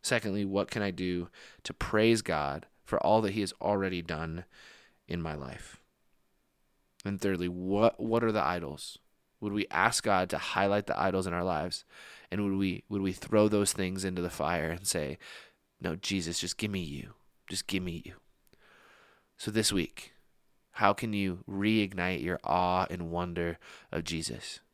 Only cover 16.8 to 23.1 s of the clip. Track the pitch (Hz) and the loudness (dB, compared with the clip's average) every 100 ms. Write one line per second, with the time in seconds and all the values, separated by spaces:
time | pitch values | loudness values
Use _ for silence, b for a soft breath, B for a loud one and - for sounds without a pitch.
16.8 | 82 71 - - _ _ - 95 - 95 | -6 -8 -12 -16 _ _ -10 -8 -4 -4
17.8 | 90 85 - 90 _ _ _ b b b | -4 -6 -10 -18 _ _ _ b b b
18.8 | b b b b b _ - 107 107 98 | b b b b b _ -2 2 2 2
19.8 | 80 - - _ _ _ _ _ _ - | 0 -4 -20 _ _ _ _ _ _ 4
20.8 | 101 104 117 104 98 90 - 98 104 110 | 6 6 0 -2 -2 -2 -6 0 2 4
21.8 | 101 92 90 90 73 90 - 90 90 92 | 2 0 -2 -2 -2 -4 2 2 4 2
22.8 | 92 90 82 | 0 -2 -4